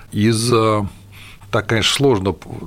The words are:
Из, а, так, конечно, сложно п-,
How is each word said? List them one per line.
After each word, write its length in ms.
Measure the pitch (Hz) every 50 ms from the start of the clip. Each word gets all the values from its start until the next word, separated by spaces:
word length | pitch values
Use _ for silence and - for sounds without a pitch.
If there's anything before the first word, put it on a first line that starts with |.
| - -
Из, 400 | - 104 104 117 113 110 117 123 120
а, 320 | 113 110 110 107 107 101 95 - - - - - - - - - - - -
так, 140 | 107 107 101
конечно, 280 | - 113 110 95 - -
сложно 360 | - 139 139 120 98 95 98 87
п-, 140 | - - - - - -